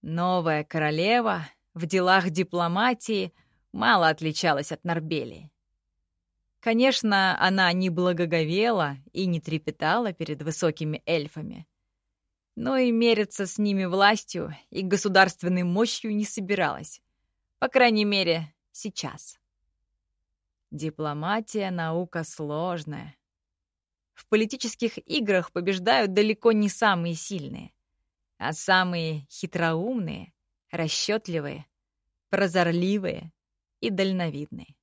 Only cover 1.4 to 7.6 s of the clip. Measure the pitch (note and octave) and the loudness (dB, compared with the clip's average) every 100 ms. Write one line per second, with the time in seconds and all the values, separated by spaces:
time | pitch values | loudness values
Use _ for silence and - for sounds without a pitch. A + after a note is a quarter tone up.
1.4 | D3+ _ _ E3+ D#3+ F#3+ F3+ F#3+ F3+ D#3+ | -6 _ _ -10 -2 2 4 4 4 -2
2.4 | F3+ F3 E3+ F3 A#3+ A#3 - G#3 F#3 _ | -2 0 0 2 0 0 -2 -2 -4 _
3.4 | _ _ _ - A3 G#3+ E3 D#3 D#3+ D3+ | _ _ _ -2 4 6 4 2 -2 0
4.4 | F3 C#3+ D3 D#3+ F3 E3 D#3 D#3 A#2+ D#2+ | 0 0 -2 -8 -4 -4 -2 -4 -6 -12
5.4 | D3+ _ _ _ _ _ _ _ _ _ | -20 _ _ _ _ _ _ _ _ _
6.4 | _ _ - A3+ B3+ - A3 G3 F#3+ - | _ _ 0 4 4 2 2 2 2 2
7.4 | F#3 F#3+ | 2 4